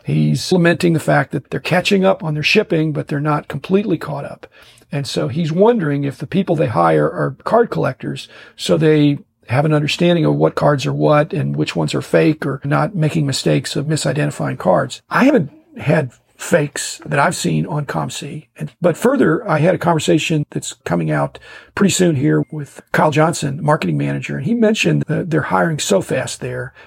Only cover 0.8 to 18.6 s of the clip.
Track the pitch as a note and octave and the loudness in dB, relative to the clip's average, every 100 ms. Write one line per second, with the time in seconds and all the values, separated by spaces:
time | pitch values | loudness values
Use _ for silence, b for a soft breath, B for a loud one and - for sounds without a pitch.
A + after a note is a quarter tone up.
0.8 | F3 D#3+ - D3 C#3+ D3 - D3+ - F3+ | 2 0 2 0 0 -6 -6 -8 -2 -2
1.8 | F3+ G3 F#3+ F#3+ D#3+ D3+ D3 - - E3 | 2 2 2 2 -2 -2 2 2 2 0
2.8 | D#3 D3 - D3 D3+ D3 - C#3+ - F#3+ | 0 -2 -4 -2 0 -2 -4 -10 0 0
3.8 | G#3+ D#3 - C#3+ C#3+ - - b b b | 2 -2 -4 -8 -10 -14 -20 b b b
4.8 | b D3 C#3 E3 D3+ C#3 D#3+ D#3+ G#3+ A#3+ | b -6 -4 -4 -4 -2 -2 4 4 4
5.8 | D3+ C#3+ C#3 C3+ D3 F#3 F#3+ D#3 D3 E3 | 0 -2 -2 -6 -2 -2 0 0 0 2
6.8 | E3 D#3 D3 E3+ C#3+ C3+ - A3+ A#3+ E3 | 2 4 2 -2 -4 -4 0 2 2 0
7.8 | C#3 C3+ D3 C#3 - B B - - E3+ | -4 -4 -8 -10 -14 B B -10 -2 2
8.8 | D#3 D3+ D3 C#3+ - _ - B2+ D#3 D3+ | 4 4 4 0 -6 _ -2 0 2 0
9.8 | D3 - F3 F3 D3+ D3 D#3 - D3 D3 | 0 0 2 4 2 2 0 2 0 2
10.8 | D3 C#3+ D3+ D3+ D3 D#3+ C#3 C#3+ D3 E3+ | -2 0 4 4 2 -2 -4 -2 -4 -2
11.8 | D3+ D#3 - E3+ D#3+ D#3 C#3+ C#3 C#3+ D3 | -2 -4 0 2 2 2 -4 -6 -2 -2
12.8 | - F3 D3+ E3 C#3+ C3+ - D3 - D#3 | 0 0 0 0 -2 -2 0 0 -2 -4
13.8 | D3 D#3 D3+ D3 D3 - D3 C3 - - | -2 -2 -2 -2 -4 -4 -6 -2 0 0
14.8 | C3+ - _ D#3 B3+ C#4 D3 - _ C4 | 0 -8 _ 2 4 4 0 -8 _ -6
15.8 | C#3+ E3 C3 - _ _ - E3+ D3 - | 0 0 -2 -8 _ _ -2 0 0 -6
16.8 | - - - D3 D#3+ - F3 D#3 D#3 D3+ | -10 -12 -4 0 0 0 -2 0 -2 -4
17.8 | C#3+ D#3+ C#3+ - C#3+ D3 - - | -4 -6 -6 -8 -10 -12 -16 -12